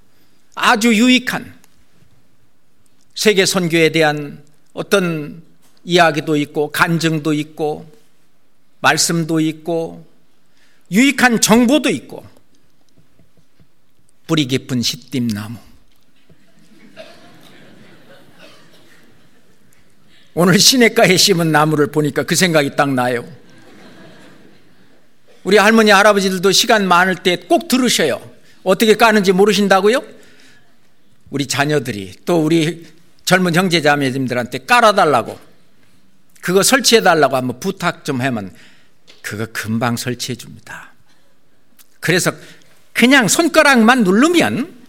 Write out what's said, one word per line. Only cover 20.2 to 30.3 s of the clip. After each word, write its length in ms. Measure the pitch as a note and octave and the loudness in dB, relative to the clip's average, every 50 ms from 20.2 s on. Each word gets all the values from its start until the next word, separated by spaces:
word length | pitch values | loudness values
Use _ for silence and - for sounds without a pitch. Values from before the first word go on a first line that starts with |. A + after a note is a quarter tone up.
| - - - | -20 -12 -4
오늘 240 | D3+ F3 F#3+ E3 G3+ | -2 0 2 2 4
시냇가에 580 | - - C4+ B3+ A#3 A3 A3+ A#3 A3 E3+ F#3 E3+ | 2 2 4 4 2 2 4 4 4 4 4 2
심은 340 | - G3+ G3 E3 E3+ D#3+ | 2 0 0 0 0 0
나무를 360 | D3+ D3 D3+ D#3 D#3 D3 D3 - | 2 2 2 2 0 0 -2 -2
보니까 340 | - D#3 D3+ D3 C3 D3+ | 0 -2 -2 -2 -2 -4
그 140 | C#3 - F3 | -4 -4 -2
생각이 400 | - F#3 F3+ D#3+ D#3 C#3+ C#3 C3+ | -2 0 0 2 0 0 -2 -2
딱 180 | - D3 C#3 C3+ | -2 -2 0 0
나요. 340 | B2+ B2 B2 B2+ A2 F2 - - - - - - - - - - - - - - - - - - - - - - - - - - - - - - - - - - - - - - - - - - - - | -2 -2 -2 -4 -6 -8 -10 -18 -20 -20 -20 -20 -20 -20 -20 -20 -20 -20 -20 -20 -20 -20 -20 -20 -20 -20 -20 -20 -20 -20 -20 -20 -20 -20 -20 -20 -20 -20 -20 -20 -20 -20 -20 -20 -20 -20 -20 -20 -12 -4
우리 140 | F3+ F#3+ G#3 | 0 2 2
할머니, 320 | F#3+ G#3+ A3+ A3+ A3 G#3 | 4 4 4 4 4 4
할아버지들도 640 | G3+ F#3+ G#3 G#3+ G3+ G3+ F#3+ G3 F#3 F#3 E3+ G3 | 4 4 4 4 2 2 0 -2 -4 -2 0 0
시간 360 | F3+ - - - A#3 G#3+ G3 F#3 | 0 0 2 2 0 0 2 2
많을 280 | F3 E3+ F3+ F#3+ F#3 | 2 2 2 2 -2
때 320 | - - F#3 F3 E3+ - - | -2 -2 -2 -2 -2 -2 -2
꼭 200 | E4+ D#4 A#3 A#3+ | -2 -2 0 -2
들으셔요. 540 | B3 B3+ B3+ A3+ - - F3 C#3 A2 - - - - - - - - - | -2 -2 0 0 0 0 0 -2 -2 -4 -8 -16 -20 -20 -20 -20 -20 -10
어떻게 320 | - F#3 F#3+ - A#3 G#3+ G#3 | -2 -2 0 0 2 2 4
까는지 380 | G#3 A#3 A3+ G#3+ G#3+ F#3 F#3+ | 4 4 2 2 2 2 2
모르신다고요? 720 | F#3+ F3+ G3+ G#3 G3+ F#3 G3+ G3 G3 F#3+ F#3 G#3+ A#3+ C#4 - - - - - - | 2 2 2 2 2 0 2 2 2 2 2 2 0 0 -4 -8 -20 -20 -20 -20